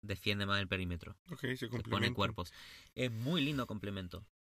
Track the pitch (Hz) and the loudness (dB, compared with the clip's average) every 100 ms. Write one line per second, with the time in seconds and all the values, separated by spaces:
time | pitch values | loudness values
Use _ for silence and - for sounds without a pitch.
0 | 104 98 - 101 98 101 95 95 92 85 | -6 -2 2 2 4 2 2 0 0 -2
1 | - - - 156 123 131 117 117 113 101 | -6 -12 -12 -4 -2 -2 -2 -2 0 2
2 | 120 120 98 110 87 - - - - - | 4 4 2 0 -6 -10 -16 -18 -12 -2
3 | 127 113 123 175 139 147 120 110 101 98 | 0 0 2 4 4 2 0 -2 -2 -4
4 | 90 87 101 _ _ | -4 -8 -12 _ _